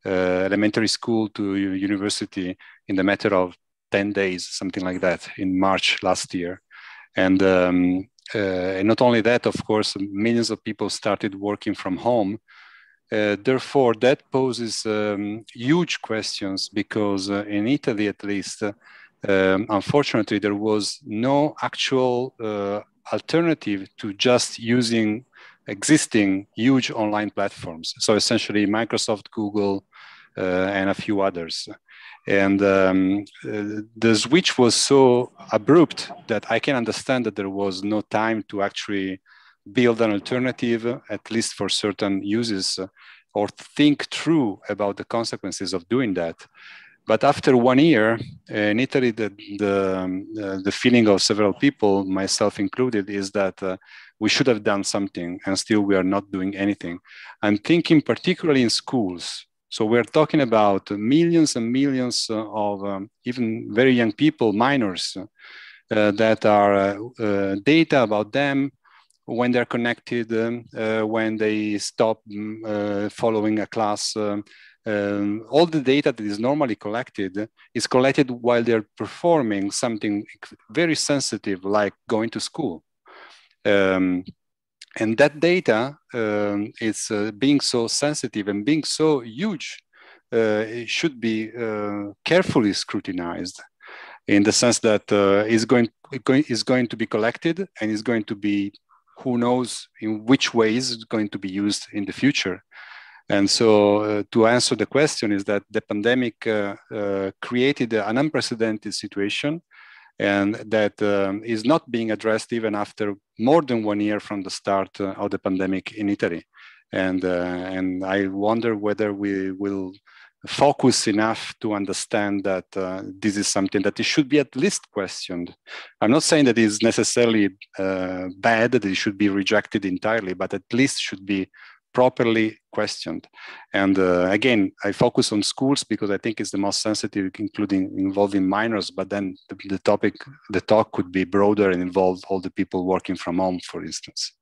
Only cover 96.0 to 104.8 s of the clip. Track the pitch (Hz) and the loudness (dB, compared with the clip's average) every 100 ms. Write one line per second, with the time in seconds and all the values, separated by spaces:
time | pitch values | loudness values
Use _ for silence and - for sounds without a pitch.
96 | - 135 - 131 151 113 - 127 120 110 | -14 -6 2 2 2 -4 0 0 0 -4
97 | 131 110 110 - 165 165 190 - 107 107 | -4 0 -2 -2 -4 -4 -8 -6 -4 -4
98 | 110 113 107 104 104 101 101 _ _ _ | -2 -2 -4 -4 -2 -2 -2 _ _ _
99 | _ - 131 120 120 127 120 - - _ | _ -10 -4 0 2 0 -2 -8 -14 _
100 | 110 107 110 135 - 117 110 120 127 117 | -6 -6 2 4 4 2 2 2 -2 -8
101 | - 113 104 101 98 98 101 101 - 104 | -6 -4 -4 -6 -6 -2 -2 -2 -8 -8
102 | 95 - 135 - 98 90 _ - - - | -8 0 0 0 -4 -6 _ -20 -20 -20
103 | - - - 104 98 - 113 107 104 104 | -20 -20 -2 0 2 4 6 6 6 4
104 | 107 104 101 120 110 135 - 113 | 2 -2 0 4 4 4 2 -2